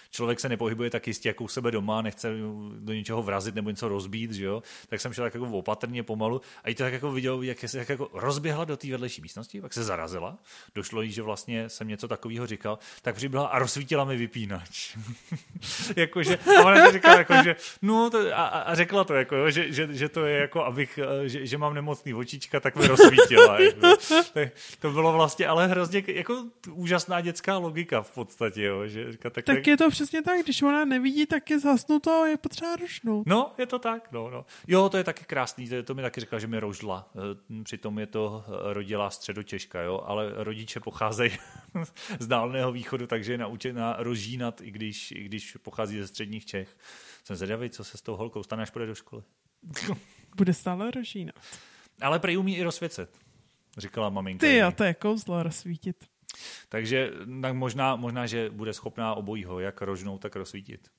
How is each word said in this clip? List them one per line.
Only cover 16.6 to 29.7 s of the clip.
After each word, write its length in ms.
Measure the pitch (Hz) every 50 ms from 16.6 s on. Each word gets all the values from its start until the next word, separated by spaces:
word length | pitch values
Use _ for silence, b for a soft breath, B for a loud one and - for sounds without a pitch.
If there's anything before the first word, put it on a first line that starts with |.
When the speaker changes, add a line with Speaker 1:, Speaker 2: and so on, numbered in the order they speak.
| 196
Speaker 1:
ona 200 | 190 196 311 349
mi 80 | 392
říkala, 260 | 190 185 - 330 349 180
jako, 160 | 165 - 262 262 269
že, 120 | 175 160 B B B B B
no, 280 | 196 208 220 226 233 233
to, 80 | 226 220 202 175 -
a, 120 | 165 165
a, 120 | - - 160
a 140 | - 170 170
řekla 300 | 165 175 170 196 202 185
to, 100 | - 147
jako, 220 | 135 127 - 147
jo, 140 | 135 147 156
že, 220 | 143 165 165 143
že, 160 | 147 139 160 147 147
že 140 | 131 147 151
to 160 | - 160 156
je 140 | 147 147 143
jako, 260 | 143 143 - 170 147
abych, 340 | 123 120 139 139 - - 147 139 131 139 139 139
eh, 40 | 127
že, 180 | 120 147 135
že 120 | 117 131 147
mám 160 | 151 147 147
nemocný 400 | 143 147 151 143 - - 139 113
očička, 460 | 113 123 - - 135 - - - 139
tak 160 | - 139 -
mi 100 | - -
rozsvítila, 760 | - 131 359 403 - 131 - 494 - - 453 480 - - -
<laughs> 0 |
jako. 200 | 381 427 427 -
To, 600 | 349 349 392 - - - 311 330 339 - - 151 143 123 B B B B B -
to 120 | - 151
bylo 220 | 139 156 160 165
vlastně, 340 | 160 165 160 147 - - 175
ale 200 | 151 160 165 180 185
hrozně, 340 | 185 180 175 165 190 196 190
jako, 380 | 190 - 175 180 - 240 254 240 233 - _ - 180
úžasná 480 | 151 175 175 170 180 170 - 185 180 175
dětská 380 | 170 175 170 - - 190 196 185
logika 440 | 175 165 151 165 170 - - 110
v 80 | 104 - -
podstatě, 480 | 123 113 - - - 117 107 92 107
jo, 240 | 104 101 98 98 104
že 260 | 107 104 110 120 120
říká, 180 | 113 - - 120
tak, 140 | - 123 -
Speaker 2:
Tak 120 | - 269
Speaker 1:
tak 100 | 139 -
Speaker 2:
je 100 | 294